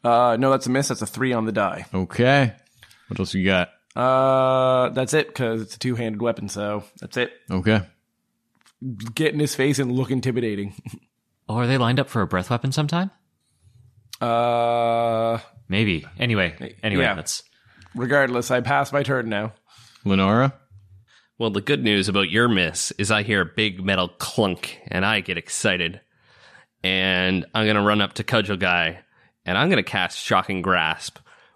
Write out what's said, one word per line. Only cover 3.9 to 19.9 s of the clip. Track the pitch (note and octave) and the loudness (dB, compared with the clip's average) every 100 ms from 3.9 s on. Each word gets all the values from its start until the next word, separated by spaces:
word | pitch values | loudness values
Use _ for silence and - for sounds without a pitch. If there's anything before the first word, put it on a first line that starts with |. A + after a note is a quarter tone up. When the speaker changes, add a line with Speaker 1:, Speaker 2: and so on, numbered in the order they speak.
| - | -2
Speaker 1:
Uh, | B2+ C3 C3 C3 C3 C3 C3 B2+ B2+ | 2 4 4 4 4 2 4 2 2
that's | A#2+ C3 | 0 0
it, | D3+ - | 0 0
'cause | - A#2+ A2+ | -4 -2 -2
it's | A2 - | -6 -6
a | |
two-handed | B2+ A#2+ A#2 G#2 | -4 -2 -4 -2
weapon, | A#2 A2+ G#2 | -2 -2 -6
so | G2+ G#2 G#2 - - | -6 -4 -6 -8 -18
that's | - - | -10 -4
it. | A#2+ - - | -4 -6 -6
Speaker 2:
Okay. | F#2 F#2 G#2+ F2+ _ _ _ _ _ _ _ _ _ C3 G#2+ A2+ | -2 2 2 0 _ _ _ _ _ _ _ _ _ -12 -10 -10
Speaker 1:
Get | A#2 D#3 | -2 0
in | D3+ | 0
his | D3 - | -2 0
face | C3+ C3+ | 0 2
and | C3 | 0
look | B2+ B2+ | 0 0
intimidating. | C3 B2+ A#2+ A#2 G2+ G2+ - | 0 0 -2 -2 -4 -6 -10
<laughs> | - - _ _ _ _ - | -16 -18 _ _ _ _ -6
Speaker 3:
Oh, | A2+ | -2
are | B2 | 2
they | C3 | 2
lined | A#2+ B2 | 2 2
up | C3+ | 0
for | A#2 | -2
a | F#2+ | 0
breath | F#2 F2+ | -2 -2
weapon | A#2+ C3+ | -2 -2
sometime? | C3 D3 E3+ F#3+ _ _ _ _ _ _ _ - _ _ - | -2 0 0 -2 _ _ _ _ _ _ _ -20 _ _ -6
Speaker 1:
Uh, | A#2+ A#2 A#2+ A#2+ A#2 A#2 A#2 A#2 A#2 A2+ A2+ A2+ - - - | -2 0 2 2 2 2 2 2 0 0 0 -2 -6 -20 -4
Speaker 3:
Maybe. | F#2+ A2 E2 - - | 0 2 0 -4 -6
Anyway, | A#2+ G#2+ F2 - | -2 0 0 -2
Speaker 1:
y-, | C2 - | -14 -8
Speaker 3:
anyway, | A2 G2+ | -2 0
Speaker 1:
yeah. | B2 | 0
Speaker 3:
that's | F#2 - - - _ _ _ - | 0 -4 -8 -12 _ _ _ -16
Speaker 1:
Regardless, | - B2 C#3+ C3+ B2 A#2+ | -8 0 2 2 0 0
I | B2+ | -2
pass | A#2+ C#3 C#3 | 0 0 0
my | C#3+ | -2
turn | C3+ C3 A2+ | -2 -2 -2
now. | G#2 G#2+ - _ - - | -4 -4 -8 _ -20 -20